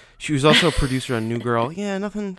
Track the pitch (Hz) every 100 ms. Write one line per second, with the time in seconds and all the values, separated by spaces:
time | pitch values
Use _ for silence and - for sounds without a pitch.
0 | - - - 147 151 - 170 - 139 131
1 | - 120 110 117 113 117 120 170 202 190
2 | 202 202 202